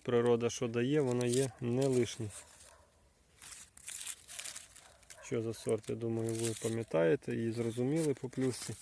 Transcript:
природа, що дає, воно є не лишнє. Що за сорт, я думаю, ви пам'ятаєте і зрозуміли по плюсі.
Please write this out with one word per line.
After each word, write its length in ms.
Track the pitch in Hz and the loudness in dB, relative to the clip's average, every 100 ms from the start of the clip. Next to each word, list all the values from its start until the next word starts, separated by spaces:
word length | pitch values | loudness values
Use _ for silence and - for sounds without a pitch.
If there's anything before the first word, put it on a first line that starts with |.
природа, 460 | - 120 120 117 117 | 2 4 6 4 2
що 180 | - 123 | -2 -2
дає, 340 | 120 127 151 | 2 2 4
воно 240 | 131 123 123 | 4 2 2
є 260 | 123 135 - | 2 2 0
не 260 | 120 127 139 | 0 2 4
лишнє. 420 | 127 117 - 107 - - - - - - _ _ _ _ - - - - - - - - - - - - - - - - - - - | 4 2 -2 -8 -10 -16 -20 -20 -20 -20 _ _ _ _ -20 -16 -16 -18 -18 -12 -10 -8 -10 -12 -12 -10 -12 -16 -20 -20 -20 -20 -16
Що 180 | - 123 | -6 -4
за 120 | 113 | -2
сорт, 360 | 110 120 110 - | -4 -2 -2 -2
я 60 | 113 | -4
думаю, 380 | 117 113 113 | -2 -2 -2
ви 220 | 113 117 110 | -2 -2 -2
пам'ятаєте 720 | 117 113 113 160 165 147 - 120 | -2 -2 0 2 4 2 0 -2
і 160 | 113 | -2
зрозуміли 640 | 113 117 117 131 160 151 | 0 -2 0 0 2 0
по 160 | 127 123 | 0 -4
плюсі. 440 | - 131 - - 110 | -2 -2 -2 -6 -8